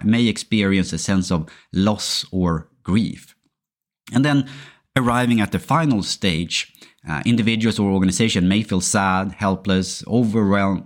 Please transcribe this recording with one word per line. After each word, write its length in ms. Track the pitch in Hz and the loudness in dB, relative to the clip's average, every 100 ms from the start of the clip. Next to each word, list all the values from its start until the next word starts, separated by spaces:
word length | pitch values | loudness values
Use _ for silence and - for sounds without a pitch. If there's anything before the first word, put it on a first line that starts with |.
may 220 | 104 117 120 | 0 2 2
experience 680 | 104 - 110 98 98 90 | 0 -2 0 2 2 0
a 60 | 82 | -4
sense 320 | - 95 90 | -2 -2 0
of 180 | 85 80 - _ | -2 -4 -12 _
loss 540 | 90 101 98 - - - | -2 -2 -2 -4 -6 -4
or 360 | 95 90 82 - _ | -2 0 -2 -6 _
grief. 520 | - 104 95 - - _ _ _ _ _ _ _ - | -4 -2 -2 -6 -18 _ _ _ _ _ _ _ -4
And 120 | 120 | 0
then 220 | 147 139 135 - - - _ 135 | 2 2 0 -8 -20 -20 _ -2
arriving 440 | 120 120 123 117 | 0 2 2 2
at 120 | 101 | 2
the 60 | 92 | -2
final 440 | - 147 156 110 | 0 0 2 0
stage, 720 | 85 - 98 82 85 - - _ - _ - | -2 -4 -2 -2 -2 -6 -8 _ -20 _ -8
uh, 140 | 76 | -4
individuals 540 | - 117 110 113 113 107 | 0 2 2 0 0 0
or 120 | 101 | 2
organization 580 | 98 95 90 113 101 92 | 2 2 2 0 2 2
may 140 | 101 | 2
feel 180 | 110 95 | 0 -2
sad, 520 | - 104 95 92 95 | 0 0 0 0 -2
helpless, 720 | - 101 92 98 95 92 - - | -4 -2 -2 0 0 -2 -6 -2
overwhelmed, 800 | 117 113 110 98 101 98 92 | 0 2 2 2 2 0 -2